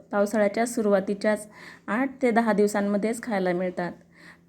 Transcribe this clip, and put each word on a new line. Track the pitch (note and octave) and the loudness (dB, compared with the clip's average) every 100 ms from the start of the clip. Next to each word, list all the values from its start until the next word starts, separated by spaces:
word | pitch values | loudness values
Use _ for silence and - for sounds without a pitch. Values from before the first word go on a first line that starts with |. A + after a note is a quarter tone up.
| - | -4
पावसाळ्याच्या | G3+ G#3 A3 G3+ A3 A#3 | 0 0 2 0 0 -2
सुरुवातीच्याच | A#3+ G#3 G3 G3 G3 G#3+ G#3 - - - - - | 0 2 2 2 -2 0 -2 -4 -20 -20 -16 -6
आठ | G#3+ C4+ - | -4 -4 -2
ते | B3 | 2
दहा | A3+ A3+ | 2 2
दिवसांमध्येच | G3+ G#3 G#3 G3+ G3+ A3 A3+ | 4 2 2 0 0 -2 -4
खायला | B3 G3 F#3 | -4 -2 0
मिळतात. | F3 F#3 F3+ F3 - - _ - - | 0 -2 -4 -6 -8 -20 _ -20 -14